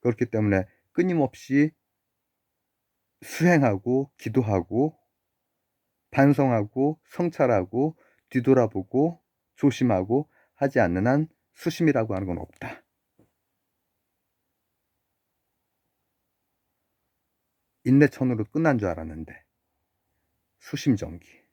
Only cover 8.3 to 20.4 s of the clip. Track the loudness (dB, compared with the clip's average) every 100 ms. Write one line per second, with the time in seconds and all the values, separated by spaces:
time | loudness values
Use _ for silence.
8.3 | -4 2 4 2 -2 -6 -2 -2 -4 _
9.3 | _ _ _ 0 2 0 0 0 -4 -4
10.3 | _ _ _ -2 2 2 2 0 0 -2
11.3 | _ _ _ -8 -2 0 0 -2 -4 -6
12.3 | -8 -10 _ -14 -14 _ _ _ _ _
13.3 | _ _ _ _ _ _ _ _ _ _
14.3 | _ _ _ _ _ _ _ _ _ _
15.3 | _ _ _ _ _ _ _ _ _ _
16.3 | _ _ _ _ _ _ _ _ _ _
17.3 | _ _ _ _ _ 2 4 4 2 -4
18.3 | -4 -6 -2 0 0 -2 -6 -10 -12 -14
19.3 | -16 _ _ _ _ _ _ _ _ _
20.3 | _